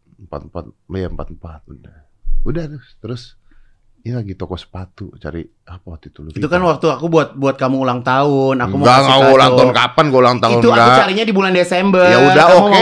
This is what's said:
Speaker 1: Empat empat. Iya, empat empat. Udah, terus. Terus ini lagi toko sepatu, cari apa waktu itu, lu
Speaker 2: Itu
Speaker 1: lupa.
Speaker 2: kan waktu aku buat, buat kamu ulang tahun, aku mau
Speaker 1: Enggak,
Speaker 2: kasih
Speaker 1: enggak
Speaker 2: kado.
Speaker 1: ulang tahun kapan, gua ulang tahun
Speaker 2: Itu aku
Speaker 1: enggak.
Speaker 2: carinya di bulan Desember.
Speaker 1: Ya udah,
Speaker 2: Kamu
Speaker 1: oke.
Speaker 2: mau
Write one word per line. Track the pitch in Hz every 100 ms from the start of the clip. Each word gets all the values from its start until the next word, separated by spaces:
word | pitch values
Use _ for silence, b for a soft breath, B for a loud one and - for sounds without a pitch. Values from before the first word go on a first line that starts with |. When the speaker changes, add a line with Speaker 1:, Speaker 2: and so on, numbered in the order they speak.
| _ _
Speaker 1:
Empat | 92 73
empat. | 80 87 71 _ _
Iya, | 95 90
empat | - -
empat. | 80 85 78 _ 71 - _ _ _ - -
Udah, | - 156 151
terus. | 147 - _
Terus | 107 120 - _ _ _ _ _ _ _
ini | 117
lagi | 123 101
toko | 92 87
sepatu, | 90 - 92 92 - 98 -
cari | 78 82 - _
apa | _ 90 -
waktu | 85 -
itu, | -
lu | 76
Speaker 2:
Itu | 76
Speaker 1:
lupa. | 147
Speaker 2:
kan | 175
waktu | 180 151 165
aku | 131 170
buat, | 160 139
buat | 139 135 135
kamu | 131 135
ulang | 131 123
tahun, | 123 131 147 139 135 131
aku | 123 135
mau |
Speaker 1:
Enggak, | 123
Speaker 2:
kasih | 127 135
Speaker 1:
enggak | 135
Speaker 2:
kado. | 135
Speaker 1:
ulang | 131 131 127
tahun | 127
kapan, | 117 120 - 151
gua | 131
ulang | 123 123
tahun | 117
Speaker 2:
Itu | 120 117
aku | 117
Speaker 1:
enggak. | 117 131
Speaker 2:
carinya | 190 196 220
di |
bulan | 190 190
Desember. | 180 180 180 196 185 180
Speaker 1:
Ya | 180
udah, | - 185
Speaker 2:
Kamu | 170
Speaker 1:
oke. | 185 202
Speaker 2:
mau | 208